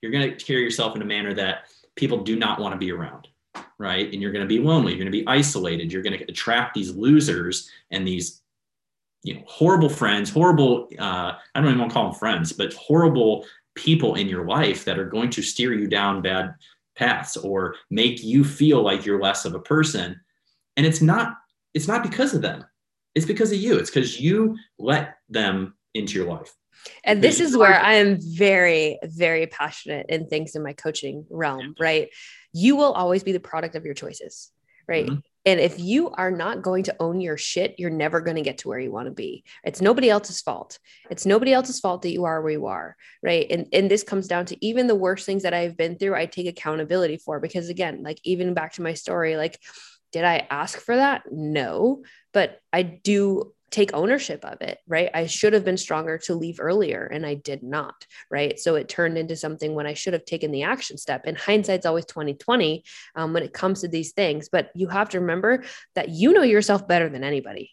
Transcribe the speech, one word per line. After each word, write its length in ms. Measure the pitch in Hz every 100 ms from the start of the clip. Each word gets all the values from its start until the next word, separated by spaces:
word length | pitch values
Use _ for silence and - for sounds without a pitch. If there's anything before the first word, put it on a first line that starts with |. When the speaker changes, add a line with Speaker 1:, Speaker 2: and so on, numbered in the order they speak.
Speaker 1:
you're 100 | 113
gonna 240 | 139 135 -
carry 260 | - 131
yourself 320 | 120 120 113 110
in 60 |
a 40 | 104
manner 280 | 104 104
that 320 | 98 95 92 - _ _ -
people 280 | 131 117
do 120 | 98 113
not 240 | 107 101
wanna 180 | 101 95
be 140 | 92
around, 360 | 87 82 - - _ _ - - -
right? 340 | 101 92 -
And 100 | 104
you're 100 | 101
gonna 160 | 101 98
be 120 | 113
lonely, 340 | 143 160 104
you're 60 | 87
gonna 120 | 95
be 160 | 101 -
isolated, 680 | 135 143 101 87 85 82
you're 80 | 92
gonna 220 | 98 95 -
attract 460 | 90 - 120 123
these 180 | 107 92
losers 760 | 90 120 151 139 87 87 90 - - _
and 160 | 95 92
these, 340 | 90 85 - _ _ _ _ _ _ _ _
you 120 | 151 143
know, 80 | -
horrible 440 | - 165 190 151
friends, 420 | 147 107 104 101
horrible, 580 | 156 180 156 135 120 - -
uh, 360 | 98 90 90 - -
I 80 | -
don't 60 | 147
even 120 | 123
wanna 140 | 117
call 160 | 120 101
them 100 | -
friends, 320 | 110 90 -
but 220 | - 98
horrible 720 | - - 160 165 131 110 104 - - _ -
people 400 | - 160 120 101
in 120 | 98
your 180 | 90 87
life 380 | 123 117 92 -
that 120 | 92
are 80 | 92
going 240 | 110 120
to 120 | 113
steer 320 | - - 123
you 140 | 107 101
down 340 | 101 101 95
bad 320 | 92 92 92 - _ _ _ -
paths 420 | 120 90 - -
or 380 | 98 98 87 - _
make 320 | 107 123 123
you 200 | 110 131
feel 380 | 143 - 156 131
like 240 | 101 98 101
you're 160 | 101
less 240 | 98 98 101
of 80 |
a 60 | 87
person. 600 | - 156 156 101 90 92 _ _ _ _ _ -
And 100 | 156
it's 160 | 156
not, 340 | 160 208 233 - _ _ _
it's 140 | 160 160
not 160 | 240
because 300 | 208 - 269
of 80 | 156
them. 240 | 104 80 - _ _ _ _ 156
It's 100 | 160
because 260 | 208 214
of 80 | 196
you. 180 | 226 208
It's 120 | -
'cause 300 | 139 123 -
you 380 | 147 208 220 220 - -
let 400 | 110 151 - - _
them 460 | 110 101 95 95 - _
into 240 | 110 98 98
your 80 | 87
life. 260 | 82 - _ _ _ - -
Speaker 2:
And 180 | - 208
Speaker 1:
Because 160 | 240 -
Speaker 2:
this 40 |
Speaker 1:
you 60 | 330
Speaker 2:
is 100 | 254
where 180 | 202 190
Speaker 1:
are 60 |
Speaker 2:
I 100 | 202 214
am 220 | 202 196
very, 800 | 165 165 202 190 175 160 151 -
very 440 | 160 160 170 160 160
passionate 600 | - 147 - - 147 -
in 180 | 160 160
things 280 | 156 156 156
in 80 |
my 100 | 147
coaching 520 | 147 160 156 139 143 160
realm, 460 | 165 151 131 131 160
Speaker 1:
Yeah. 60 |
Speaker 2:
right? 260 | 160 156 - - - - _
You 220 | 170 220 277
will 180 | 285
always 300 | - 180 190
be 80 | 190
the 80 | 180
product 360 | - 160 165 165
of 100 | 160
your 80 |
choices, 580 | 143 - - - - - _ _ _ -
right? 180 | 165 -
Speaker 1:
Mm-hmm. 140 | 143 - _ 190
Speaker 2:
And 140 | 180
if 200 | 170 -
you 300 | 175 254 339
are 200 | - 185
not 300 | 175 165 -
going 220 | 185 185
to 120 | 196 -
own 220 | 165 180
your 160 | 175 151
shit, 380 | - - 190 -
you're 100 | 175
never 320 | 160 151 165
gonna 220 | 165 160
get 160 | 139 -
to 80 | -
where 120 | 120
you 120 | 127
wanna 200 | 104 123
be. 320 | - 90 - _ -
It's 180 | - -
nobody 280 | 196 240 247
else's 320 | 208 208 175
fault. 380 | - 101 - - _ _ -
It's 160 | 175 190
nobody 280 | 214 262
else's 260 | 262 262 254
fault 240 | 190 180
that 80 | 180
you 140 | 175 170
are 160 | 160
where 100 | 156
you 160 | 151 104
are, 280 | 92 80 - - _
right? 240 | - 170 -
And, 180 | 170 -
and 160 | 185 196
this 140 | 208
comes 240 | - 196 185
down 180 | 175 175
to 180 | - 214
even 220 | 240 247
the 80 | 208
worst 300 | 185 190 -
things 180 | 196
that 100 | 185
I've 220 | 175 175 170
been 220 | 165 175
through, 180 | 196 185
I 120 | 170
take 200 | - 175
accountability 720 | 180 156 156 156 185 170 160
for, 220 | - 147
because 300 | 160 185 170
again, 340 | 175 175 -
like, 160 | 147 156
even 300 | - 180 180
back 200 | 175 160
to 80 | -
my 120 | 165
story, 440 | 160 - 175 160 156
like, 220 | 165 - - - - _ _
did 120 | 165
I 240 | 175 165 -
ask 300 | - 170 -
for 160 | - 240
that? 280 | 277 269 -
No, 720 | 156 151 151 120 80 233 269 - _ _
but 280 | 202 170 - _
I 100 | 170
do 720 | 180 165 196 202 202 190 - _ _
take 240 | - 202
ownership 500 | 147 190 269 - 151
of 160 | - -
it, 180 | - - -
right? 240 | 160 175
I 140 | 160 165
should 260 | - 208
have 100 | 208
been 140 | 190 185
stronger 400 | - 156 160 160
to 160 | -
leave 260 | 170 165 165
earlier 460 | 156 202 170 101 -
and 180 | 151
I 120 | 156 143
did 260 | 143 139
not, 460 | 123 147 143 - - - -
right? 280 | 139 147 -
So 140 | 170
it 160 | 151 -
turned 260 | - 170 165
into 200 | 160 160
something 400 | 156 156 151 151
when 100 | 147
I 80 |
should 200 | 147 190
have 120 | 170 -
taken 240 | 160 151
the 140 | 139
action 340 | 160 262 - 147
step. 280 | - 139 -
And 120 | 160
hindsight's 480 | - 214 202 185 175
always 200 | 165 165
twenty 280 | 165 147
twenty, 500 | 143 - 240 160 156 - - - 160
um, 160 | 160
when 120 | 165
it 100 | 143
comes 280 | - 190 190
to 60 | 175
these 260 | 165 156
things. 360 | - 185 151 156
But 220 | 175 -
you 140 | 175 180
have 220 | 190 208
to 100 | 185
remember 440 | 175 170 208 254 - - -
that 160 | 185 160
you 240 | 165 247
know 80 | 392
yourself 460 | 262 208 208 202 196
better 220 | 175 165
than 140 | 131
anybody. 460 | 139 143 131 101 -